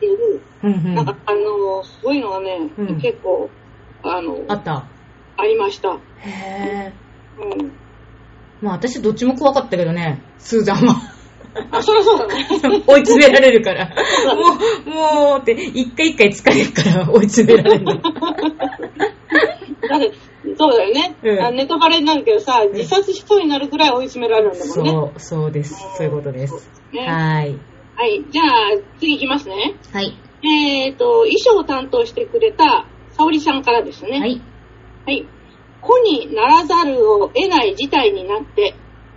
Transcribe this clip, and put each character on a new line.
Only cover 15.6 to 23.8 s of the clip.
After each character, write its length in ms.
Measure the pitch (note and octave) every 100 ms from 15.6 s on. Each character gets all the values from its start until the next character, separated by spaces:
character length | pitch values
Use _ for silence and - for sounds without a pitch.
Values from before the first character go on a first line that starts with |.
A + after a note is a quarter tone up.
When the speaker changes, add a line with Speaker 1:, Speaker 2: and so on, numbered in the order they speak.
| - B3+ B3+
Speaker 2:
回 160 | - D#4+
一 80 | -
回 140 | G3+
疲 140 | - C4
れ 120 | C4+
る 80 | -
か 100 | - F3+ F3+
ら、 140 | -
追 100 | A#3
い 60 | G#3
詰 260 | B3 A3+
め 80 | A#3
ら 80 | G4+
れ 80 | G#4+
る 60 |
の。 100 | F#3+
Speaker 1:
<laughs> 80 | -
だ 0 | - - D#4+ - D4+ - C#4 - - D4 G#4 - - C5+ A#4+ - - D4+ A4 D4
っ 40 |
て、 120 | G#4+ - - - - -
そ 120 | D4+
う 40 |
だ 100 | A3+
よ 80 | G3
ね。 220 | C4+ F4 -
Speaker 2:
う 140 | A3 G3+
ん。 40 |
Speaker 1:
あ、 100 | A#3+
ネ 140 | B3+ C#4
タ 120 | D#4+
バ 120 | E4
レ 100 | E4
に 60 | D4+
な 100 | D4+
る 80 |
け 80 | A4+
ど 80 | G#4+
さ、 220 | C4+ A4+
Speaker 2:
う 60 | G4+
ん。 20 |
Speaker 1:
自 160 | G4 A#4
殺 240 | F#4+ G4
し 100 | F4+
そ 140 | - G#4
う 20 |
に 80 | D#4
な 100 | C#4
る 80 | C#4+
ぐ 100 |
ら 80 | D4